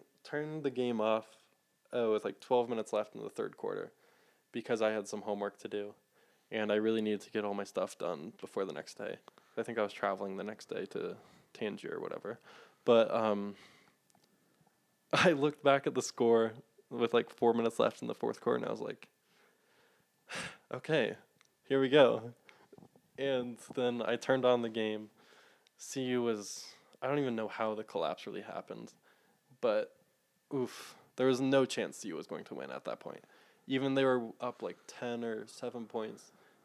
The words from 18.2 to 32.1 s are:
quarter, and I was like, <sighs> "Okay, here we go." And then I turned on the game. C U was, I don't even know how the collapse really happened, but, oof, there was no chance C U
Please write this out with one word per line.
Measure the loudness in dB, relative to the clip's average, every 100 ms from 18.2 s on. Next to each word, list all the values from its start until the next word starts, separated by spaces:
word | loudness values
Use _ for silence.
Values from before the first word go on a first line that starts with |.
| -4 -2
quarter, | 0 0
and | -2
I |
was | -6
like, | -8 -10 -16 _ _ _ _ _ _ _ _ _ _ _ -14
<sighs> | -10 -10 -14 -12
"Okay, | -10 0 2 2 -2 _ _ _ _ 0
here | 2
we | 6
go." | 10 10 8 -4 -14 -20 -20 -20 -20 -20 -20 _ -6
And | -2 -2 -2 -10 -10
then | -2 -2 0
I | -2 -2
turned | 2 4
on | 6 4
the | 2
game. | 0 -2 -2 -8 _ -20 -20 -20 _ _ _
C | -10 -4
U | 0 0
was, | 2 -2 -4 -12 -14 -20 _ -8
I | -2
don't | 0
even | 0 -2
know | -4
how | -2 -2
the | -2
collapse | -6 -2 -2 -2 -8
really | -12
happened, | -10 -12 -10 -14 -14 -18 _ _ _ _ _ -2
but, | 0 2 -2 _ _ _ _ _ -8
oof, | -4 -4 -6 -18 -20 -18 0
there | 2
was | 4
no | 4 4
chance | 4 0 -4 -6
C |
U | -8